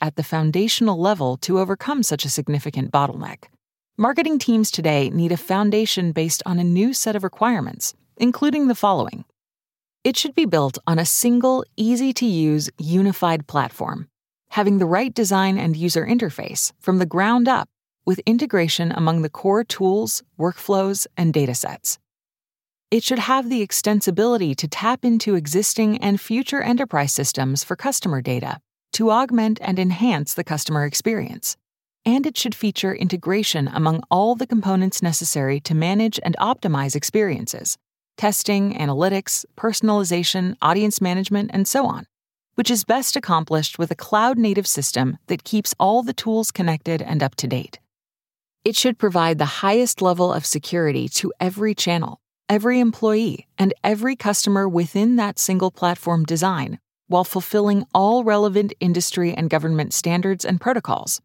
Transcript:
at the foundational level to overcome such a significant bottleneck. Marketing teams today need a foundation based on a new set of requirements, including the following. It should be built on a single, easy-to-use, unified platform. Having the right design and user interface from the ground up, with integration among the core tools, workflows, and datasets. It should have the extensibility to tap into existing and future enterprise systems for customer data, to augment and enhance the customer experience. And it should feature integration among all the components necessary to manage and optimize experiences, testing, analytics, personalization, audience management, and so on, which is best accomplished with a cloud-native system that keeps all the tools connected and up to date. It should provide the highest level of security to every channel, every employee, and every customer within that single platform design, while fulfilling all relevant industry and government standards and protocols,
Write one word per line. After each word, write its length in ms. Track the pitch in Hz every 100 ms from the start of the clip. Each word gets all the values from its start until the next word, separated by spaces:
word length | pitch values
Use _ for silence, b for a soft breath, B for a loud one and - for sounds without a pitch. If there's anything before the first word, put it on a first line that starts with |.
at 160 | 156 156
the 60 |
foundational 760 | 151 160 156 175 220 - 226 170
level 360 | 185 196 127 131
to 220 | - 185
overcome 440 | 185 196 - 285
such 220 | - 147 143
a 40 |
significant 600 | 151 147 147 131 - -
bottleneck. 540 | 143 143 - - - - _ _ _ _ -
Marketing 400 | 226 277 311 294
teams 320 | - 226 214
today 400 | - 156 143 135
need 220 | 165 170
a 60 | 170
foundation 760 | - 190 208 214 214 185 175
based 320 | 160 160 - -
on 140 | 175
a 40 |
new 300 | 175 180 233
set 220 | 262 220 208
of 80 |
requirements, 720 | 185 - 233 226 - - - - _ -
including 500 | 247 - 294 294 269
the 80 | 226
following. 500 | 202 175 - - - _ _ _ _ _ _ _
It 140 | 254 247
should 160 | 302
be 120 | 339 262
built 340 | 160 139 - -
on 100 | 160
a 80 | 170
single, 580 | - 240 240 254 254 - -
easy-to-use, 920 | 220 240 262 247 240 170 156 151 147 -
unified 680 | 156 180 196 185 175 160 147
platform. 640 | 147 127 - 62 - - _ _ _ _
Having 300 | - 202 196
the 80 | 170
right 260 | 180 254
design 460 | 233 190 196 190 190
and 180 | 165 156
user 280 | 170 165 -
interface 680 | 247 196 - - - - -
from 180 | - 185
the 80 | 170
ground 420 | 170 208 240 240
up, 220 | 254 - _ _ _
with 160 | - 185 -
integration 680 | 240 294 190 165 - 170
among 300 | - 160 165
the 80 | 156
core 340 | - 196 208
tools, 600 | 233 - 190 202 226 - - -
workflows, 680 | 170 - - 196 190 196 - -
and 180 | 165
datasets. 680 | 156 135 131 - - - - _ _ _ _ _ _ _ _ -
It 140 | 226
should 160 | - 254
have 300 | 247 262 240
the 160 | 247 202
extensibility 880 | - 208 208 196 175 226 240 160 135
to 120 | 147
tap 380 | - 220 254 247
into 300 | 226 214 185
existing 640 | 147 180 208 - 214 208
and 200 | 202 202
future 420 | - 226 262 277
enterprise 520 | - 240 262 151 143
systems 500 | - 139 - 131 139
for 120 | - 175
customer 460 | 269 262 190 131
data, 380 | 127 127 135 - _ _ _
to 180 | - 226
augment 480 | 220 262 240 220 220
and 160 | - 185
enhance 560 | 185 175 240 156 147
the 100 | -
customer 400 | - 151 - 151
experience. 720 | 147 - 226 220 - - - - _ _ _ _ 226
And 200 | 262 294
it 120 | -
should 180 | 240 -
feature 380 | 214 - 190
integration 760 | - 185 175 - 202 202 160 135
among 340 | - 156 160 -
all 260 | 180 220 240
the 120 | 254
components 560 | 233 190 190 190 -
necessary 560 | 170 156 170 151 135 143
to 140 | - 156
manage 440 | 170 202 220 -
and 120 | - -
optimize 560 | 220 254 185 143 139 147
experiences, 840 | - 214 202 139 113 - - - _ _ _ -
testing, 600 | 214 202 - 202 202 -
analytics, 680 | 147 139 185 190 - - - -
personalization, 1000 | 226 208 220 208 180 175 170 190 180 -
audience 380 | 151 190 214 -
management, 500 | 185 185 190 202 214
and 140 | 196 196
so 180 | 269 269
on, 200 | - - _ _ _ _ -
which 140 | -
is 140 | 214
best 320 | - 254 247 285
accomplished 640 | 208 165 156 156 151 -
with 100 | 165
a 60 | 165
cloud-native 720 | - 214 240 240 220 196 190
system 500 | - 139 123 131 - -
that 180 | 147 -
keeps 280 | 214 - -
all 240 | 190 233
the 100 | 240
tools 380 | - 226 220 220
connected 500 | - 175 156 - 160
and 220 | - 151
up 120 | 135 -
to 120 | 139
date. 320 | 127 - - _ _ _ _ _ _ _ _
It 120 | 220 220
should 240 | 254 233
provide 380 | 208 175 165 156
the 80 | 143
highest 560 | - 196 220 247 -
level 280 | 185 175 180
of 140 | 175 -
security 600 | 151 - 175 156 131 123
to 240 | - - -
every 340 | 185 202 214
channel, 460 | 202 180 170 - - _ _ -
every 320 | 208 233 247
employee, 680 | 233 - 220 214 220 131 - -
and 160 | 196 -
every 320 | 202 208 247 262
customer 520 | 208 202 202 196 196
within 480 | 175 165 196 226 240
that 240 | 202 -
single 320 | - 185 185
platform 520 | - 175 175 180 170 156
design, 520 | 165 185 170 - - _ _ -
while 160 | 180
fulfilling 600 | 180 185 - 208 208 202 - 185
all 280 | 196 247
relevant 500 | 220 208 208 196 202 -
industry 540 | 180 175 - 185 170
and 160 | - 165
government 440 | 156 160 156 151
standards 520 | - 170 175 196 185 -
and 160 | 185
protocols, 600 | 240 247 - - - -